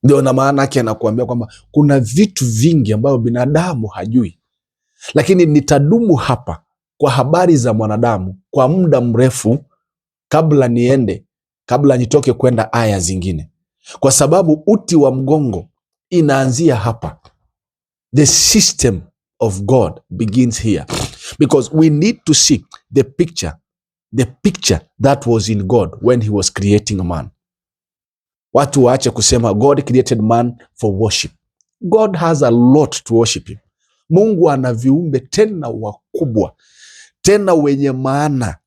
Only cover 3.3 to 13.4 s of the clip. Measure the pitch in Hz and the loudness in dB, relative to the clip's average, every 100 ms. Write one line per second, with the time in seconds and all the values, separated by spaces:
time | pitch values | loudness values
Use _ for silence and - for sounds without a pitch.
3.3 | 120 127 147 180 139 110 101 95 123 101 | -2 0 0 -2 -4 -8 -8 -2 -2 -2
4.3 | - _ _ _ _ _ _ - - 151 | -8 _ _ _ _ _ _ -6 -4 0
5.3 | 190 165 151 143 147 143 226 233 135 - | 2 4 2 2 0 2 2 2 0 0
6.3 | - - 82 _ _ _ _ 143 127 127 | -6 -6 -14 _ _ _ _ -2 0 0
7.3 | - 180 156 120 110 107 107 120 104 92 | 2 4 2 2 -2 -2 -2 0 -2 -6
8.3 | 95 _ - 131 180 175 143 120 120 127 | -12 _ 0 0 2 2 2 0 2 0
9.3 | - 107 135 - _ _ _ _ _ _ | 0 -2 -2 -4 _ _ _ _ _ _
10.3 | 151 160 147 127 120 120 135 113 92 _ | 0 2 2 2 2 2 2 0 -6 _
11.3 | _ _ _ - 127 143 127 120 147 135 | _ _ _ -4 0 2 2 2 0 0
12.3 | 117 127 117 110 117 113 98 87 92 90 | 0 0 0 -2 -2 0 -2 -4 -4 -4
13.3 | 82 | -6